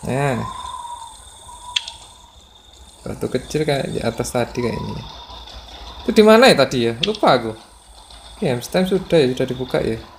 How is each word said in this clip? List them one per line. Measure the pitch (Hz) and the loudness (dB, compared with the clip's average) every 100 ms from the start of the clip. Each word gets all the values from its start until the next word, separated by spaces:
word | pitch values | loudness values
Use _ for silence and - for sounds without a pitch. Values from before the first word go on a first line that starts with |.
| - | -4
Nah. | 127 240 117 113 - - - 932 960 932 - - - - - - - - - - - - - _ _ _ - - - | -2 -2 -4 -6 -10 -12 -12 -12 -14 -16 -20 -20 -20 -20 -20 -10 -10 -10 -18 -20 -20 -20 -20 _ _ _ -20 -20 -14
Batu | - - - | -12 -8 -6
kecil | 127 - 151 151 | -6 -4 -4 -2
kayak | 135 - | -2 -4
di | - | -4
atas | 117 117 120 | -4 -4 -4
tadi | 127 117 - | -4 -4 -4
kayaknya. | 117 101 104 - - - - - - - - - - - - | -4 -6 -8 -12 -14 -18 -20 -20 -18 -20 -20 -20 -18 -8 2
Itu | |
di | 220 | 6
mana | 214 220 254 | 8 8 8
ya | |
tadi | 151 127 131 117 | 6 4 2 0
ya? | 117 | -2
Lupa | 180 220 254 | -4 0 2
aku. | 131 113 107 - - _ - - - - - | 4 0 -10 -18 -20 _ -20 -20 -20 -20 -6
Oke, | 175 | -4
hamster | 120 - 180 185 | -2 -2 -2 0
sudah | 190 180 170 | -2 2 4
ya, | 127 | 4
sudah | 127 131 | 0 -4
dibuka | 127 127 143 | -4 -4 -2
ya. | 131 113 - | -2 -6 -10